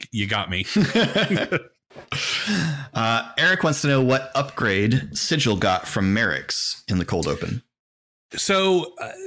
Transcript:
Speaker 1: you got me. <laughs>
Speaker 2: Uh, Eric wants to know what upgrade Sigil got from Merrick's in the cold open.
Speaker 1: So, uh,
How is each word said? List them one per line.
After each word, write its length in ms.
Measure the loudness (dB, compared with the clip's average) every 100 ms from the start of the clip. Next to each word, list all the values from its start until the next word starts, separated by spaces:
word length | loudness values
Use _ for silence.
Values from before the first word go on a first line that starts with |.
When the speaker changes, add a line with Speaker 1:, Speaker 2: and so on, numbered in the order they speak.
| -6
Speaker 1:
you 140 | -4 -2
got 240 | -2 -2
me. 160 | -4 -2
<laughs> 880 | 0 2 2 0 0 0 -2 -2 -4 -6 _ _ -20 -10 -6 -4 -4 -2 0 -2 -4 -6
Speaker 2:
Uh, 360 | -2 0 0 -2 0
Eric 240 | 2 4
wants 200 | 2 2
to 60 | 2
know 120 | 4
what 280 | 4 2 0
upgrade 840 | -4 -4 -2 0 2 4 2 0 -4
Sigil 400 | -2 0 2 2
got 300 | 2 2 0
from 260 | 0 2
Merrick's 680 | 2 2 0 -4 -4 -4 -6 -2
in 100 | -2
the 60 |
cold 220 | 0 0 0
open. 360 | -2 -4 -6 -10 _ _ _ _ _ _ -4
Speaker 1:
So, 580 | 0 2 4 2 0 -8
uh, 120 | -12 -10